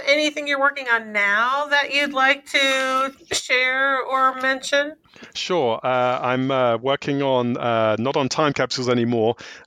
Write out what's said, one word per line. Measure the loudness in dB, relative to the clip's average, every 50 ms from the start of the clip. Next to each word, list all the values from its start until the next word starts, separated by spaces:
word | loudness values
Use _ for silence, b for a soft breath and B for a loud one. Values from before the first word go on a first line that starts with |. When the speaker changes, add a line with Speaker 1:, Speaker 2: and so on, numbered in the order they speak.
| 0
Speaker 1:
anything | 2 2 2 2 0 -2 -4 -4
you're | -2 -2 0
working | 0 0 0 -2 -2
on | 0 0 0 -2 -2
now | -4 -2 0 2 2 2 2 0 0 -2 -2 0
that | 0 0 0 0 0
you'd | 0 0 0
like | 0 0 2 2 2 0 -4 -4
to | -2 0 2 2 2 0 0 0 0 0 -2 -2 -4 -10 -10 -8
share | -8 -6 -4 -2 0 0 0 0 0 0 0 0 0 -2
or | -2 -2 0 2 2 2 0
mention? | 0 -2 -2 -2 -2 -4 -2 0 0 0 -2 -6 _ _ B B B B B
Speaker 2:
Sure. | B -8 -4 -2 0 2 2 2 0 0
Uh, | 0 0 2 2 2 2 0 0
I'm, | 0 0 0 0 0 0
uh, | 0 2 2 2 2
working | 0 0 0 -2 -2 -2 -2 -2 0
on, | 0 2 2 2 2 0 -2
uh, | -2 -2 0 2 2 2 2 2 2
not | 0 0 0 0
on | 0 0
time | 0 0 0 0
capsules | 2 0 -2 -2 -2 -4 0 0
anymore, | 2 2 2 2 2 2 2 2 0 B B B B B B